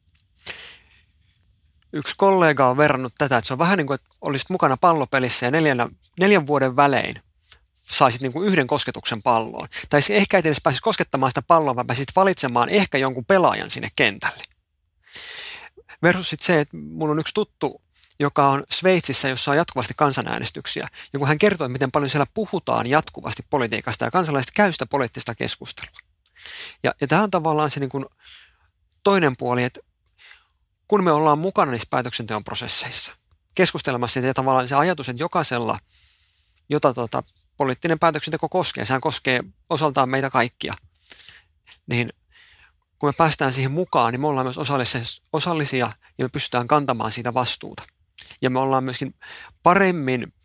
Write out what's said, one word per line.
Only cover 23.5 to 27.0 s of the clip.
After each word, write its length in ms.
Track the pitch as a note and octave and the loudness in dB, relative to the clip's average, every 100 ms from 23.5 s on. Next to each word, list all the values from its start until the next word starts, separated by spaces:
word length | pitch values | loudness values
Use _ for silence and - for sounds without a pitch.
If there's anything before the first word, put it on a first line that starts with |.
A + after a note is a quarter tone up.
politiikasta 540 | C#3+ A#2 A2 - G#2+ | -2 0 -2 -4 -4
ja 60 | A#2 | 0
kansalaiset 400 | F3+ D#3+ C#3+ B2+ | 0 0 0 -2
käy 180 | - G#3 | 2 2
sitä 140 | D#3+ B2+ | 2 -4
poliittista 480 | C#3+ A#2+ - - | -2 -2 -6 -10
keskustelua. 640 | A2 A#2+ - - - - - _ _ _ _ - - - - | -6 -6 -8 -12 -16 -16 -20 _ _ _ _ -18 -16 -16 -4
Ja, 120 | - - | -4 -2